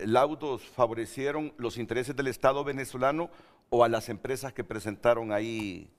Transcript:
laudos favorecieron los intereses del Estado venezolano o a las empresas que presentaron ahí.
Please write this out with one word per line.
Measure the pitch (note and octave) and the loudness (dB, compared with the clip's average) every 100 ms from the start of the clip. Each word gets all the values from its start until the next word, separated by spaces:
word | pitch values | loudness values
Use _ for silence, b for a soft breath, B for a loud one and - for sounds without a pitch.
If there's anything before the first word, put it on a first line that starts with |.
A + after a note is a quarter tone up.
laudos | G2+ A#2+ D3 D3+ D3+ A#2+ | 2 4 4 0 -6 -6
favorecieron | - - A#2 A2+ G#2+ C3+ C#3 D3+ D3+ - | -6 0 0 0 -6 -4 -4 -2 -6 -6
los | A#2 A#2 | -6 -6
intereses | A2+ A#2 B2+ | -4 -4 -4
del | C#3 C#3 | -2 -4
Estado | - C3+ C#3 | 2 2 2
venezolano | C#3+ C3+ B2 B2 C3 D3+ E3+ B B B - | -2 -6 -6 0 0 0 -4 B B B 0
o | A#2+ | 4
a | A#2 | 6
las | A2+ - | 4 -2
empresas | G#2 - C3 C3+ | -8 -4 -4 -6
que | - | -8
presentaron | - A2 A2 G2 A#2+ A#2 A2+ | -6 -6 -6 2 4 4 2
ahí. | G#2 A2+ A2 G#2 F2 - | -2 -2 -4 -4 -8 -14